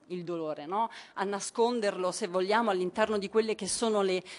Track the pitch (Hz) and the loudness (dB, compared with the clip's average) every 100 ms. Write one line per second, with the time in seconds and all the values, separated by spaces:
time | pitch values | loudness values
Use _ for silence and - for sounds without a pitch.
0 | - 180 170 170 156 147 147 202 226 - | -10 -8 -4 -4 -4 -6 -4 -2 -2 -6
1 | - - 196 202 - - 233 240 202 185 | -12 -4 -4 -4 -4 2 2 4 0 0
2 | 180 170 202 180 190 214 226 185 180 220 | -2 -2 -2 0 2 4 4 2 0 2
3 | 214 214 190 226 220 214 185 - 226 208 | 2 2 2 2 2 -2 -4 0 2 2
4 | 196 185 - | 2 0 -4